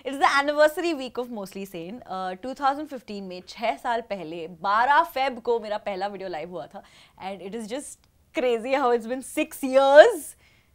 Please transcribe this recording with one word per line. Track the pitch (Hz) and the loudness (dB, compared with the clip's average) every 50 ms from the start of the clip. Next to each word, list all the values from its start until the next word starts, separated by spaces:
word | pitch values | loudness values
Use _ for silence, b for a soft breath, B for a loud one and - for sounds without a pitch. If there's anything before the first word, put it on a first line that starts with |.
| B | B
it | 262 277 | -8 -4
is | 277 | 0
the | 370 339 302 | 0 2 2
anniversary | 277 277 294 294 294 302 302 302 370 330 349 320 | 2 0 0 2 4 4 4 4 0 -4 -4 -4
week | 262 262 247 - 233 | -4 -6 -10 -8 -10
of | 247 240 | -10 -8
Mostly | 247 214 196 185 - 196 196 | -10 -12 -12 -12 -12 -12 -12
Sane. | 196 - 170 165 180 226 254 - | -12 -12 -12 -12 -12 -14 -14 -12
Uh, | - 185 190 190 185 185 185 - | -10 -8 -8 -6 -8 -8 -8 -10
टू | 254 269 277 | -10 -6 -2
थाउजेंड | 285 269 277 285 311 294 | -2 -2 -2 -2 -6 -10
फिफ्टीन | 277 247 - - 208 202 196 | -12 -14 -14 -12 -12 -12 -10
में, | 185 180 180 180 - | -12 -12 -14 -16 -16
छह | - 202 226 226 254 | -12 -6 -4 -4 -4
साल | 240 - 247 233 233 233 - | -4 -4 -4 -4 -4 -4 -6
पहले, | 202 196 165 156 165 175 160 170 180 156 170 | -8 -10 -10 -10 -10 -10 -12 -12 -12 -6 -2
बारह | 196 202 220 240 269 285 302 339 330 - | 0 2 2 4 4 4 4 2 2 0
फेब | 269 262 277 247 240 - | -2 -2 -2 -4 -4 -2
को | 247 233 233 | -2 -2 -2
मेरा | 214 214 208 214 - 202 202 | -2 -4 -6 -6 -6 -6 -6
पहला | 185 190 | -6 -6
वीडियो | 208 202 185 190 185 | -6 -8 -8 -10 -8
लाइव | 175 151 156 175 | -8 -8 -10 -10
हुआ | 180 165 143 135 - | -10 -12 -14 -14 -16
था, | 196 - B B B B B B B | -20 -20 B B B B B B B
and | - 190 202 185 170 | -12 -12 -12 -12 -12
it | 196 185 | -12 -10
is | 233 220 196 | -10 -10 -8
just | 240 294 285 - - _ _ _ _ _ _ _ - | -10 -10 -10 -12 -16 _ _ _ _ _ _ _ -6
crazy | - 254 254 233 226 214 262 269 | -2 0 0 0 0 -2 0 0
how | 277 277 240 | 2 2 2
it's | 240 240 214 | 2 0 0
been | 226 254 269 254 | -4 -8 -8 -8
six | - - 302 311 311 - - - | -8 -4 -4 -4 -4 -4 -8 -2
years | 254 262 269 277 269 277 294 349 480 427 320 269 - - _ b b b b b b | 2 4 6 6 10 12 12 12 12 8 -2 -6 -12 -16 _ b b b b b b